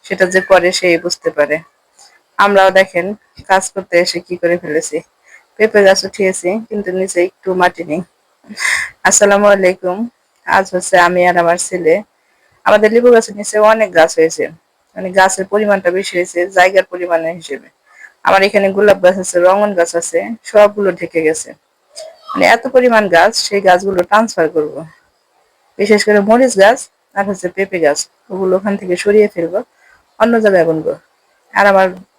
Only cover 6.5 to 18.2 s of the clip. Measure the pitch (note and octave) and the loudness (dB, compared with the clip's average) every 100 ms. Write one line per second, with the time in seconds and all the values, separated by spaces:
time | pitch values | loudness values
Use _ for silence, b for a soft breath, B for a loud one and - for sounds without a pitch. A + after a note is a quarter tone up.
6.5 | G#3+ A3+ G#3 G3 F#3 F#3+ F3+ F3+ _ F#3+ | -6 -6 -8 -6 -6 -4 -2 -4 _ -6
7.5 | F3+ F3+ - E3+ D#3 F3 _ _ _ _ | 0 -2 -2 -8 -8 -8 _ _ _ _
8.5 | G#3 B B B _ F#3 - G3+ G3+ G#3 | -8 B B B _ 0 2 2 4 4
9.5 | G3 F#3 F#3 F3+ F#3+ A#3+ _ _ _ - | 4 2 -2 -6 -6 -8 _ _ _ -4
10.5 | G3 F#3+ F#3 - F3+ F3 F3+ F3+ F3 E3+ | -2 -2 -6 0 2 2 2 2 2 0
11.5 | F3 - F3+ E3 F#3 G#3+ _ _ _ _ | -2 -4 -2 0 0 -4 _ _ _ _
12.5 | _ - G#3 G#3+ A3+ B3 A#3 A3 G3+ G3+ | _ 0 2 4 4 4 4 2 -12 -6
13.5 | G#3+ G#3+ A3 G#3 F3 E3 - D#3+ D#3 - | 2 2 2 0 2 0 2 -2 -2 -8
14.5 | D#3+ _ _ _ F#3+ F#3 F#3 F#3+ F#3+ F#3+ | -10 _ _ _ -12 -2 2 2 0 -4
15.5 | G#3 G#3 G3 F#3 F3+ G3 F3+ F#3 E3+ F3+ | -2 0 0 0 -4 -4 -4 -4 -4 -2
16.5 | F#3+ F#3 F#3+ F#3 F3+ F3 E3 D#3+ F3 D#3+ | 2 4 2 -2 -10 -4 -4 -4 -10 -14
17.5 | C#3 _ _ b b b b | -16 _ _ b b b b